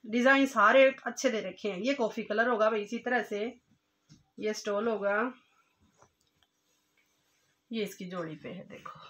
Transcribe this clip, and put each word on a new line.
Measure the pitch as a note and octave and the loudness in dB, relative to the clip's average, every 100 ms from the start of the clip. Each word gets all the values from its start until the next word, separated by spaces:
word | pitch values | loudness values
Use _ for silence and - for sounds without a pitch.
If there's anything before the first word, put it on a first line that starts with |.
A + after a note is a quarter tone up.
| A3 | -2
design | A#3 B3 C4+ C4 | 2 4 6 4
सारे | A3+ G#3 C4 C4+ C4 | 4 6 8 6 4
अच्छे | B3+ - B3+ | -10 -2 -2
दे | A3 | -2
रखे | F#3+ F3+ G#3 | -6 -6 -6
हैं। | F3+ | -4
ये | A#3 | -2
coffee | C#4 G#3+ A#3 | 0 -2 -4
color | G#3+ G#3+ A#3 | -4 0 0
होगा | A3 G#3+ | 2 2
भाई, | A3 | 0
इसी | G#3 A#3 | -4 -8
तरह | A#3+ B3 | -2 -4
से | G#3 G#3 A3+ B3 _ _ _ _ _ - _ - | -2 -6 -6 -10 _ _ _ _ _ -20 _ -8
ये | G#3 | -6
stall | G#3+ - G3+ A#3 | -6 -4 -4 -2
होगा, | G#3 G3+ G#3 B3 - _ _ _ _ _ _ _ _ _ _ _ _ _ _ _ _ _ _ _ _ _ _ _ | -2 -2 0 -2 -8 _ _ _ _ _ _ _ _ _ _ _ _ _ _ _ _ _ _ _ _ _ _ _
ये | A3+ | -8
इसकी | F#3+ - F#3 | -8 -8 -12
जोड़ी | F3+ D#3+ D3 | -10 -10 -12
पे | C3 | -14
है | F3+ - | -16 -16
देखो | - - - | -18 -18 -18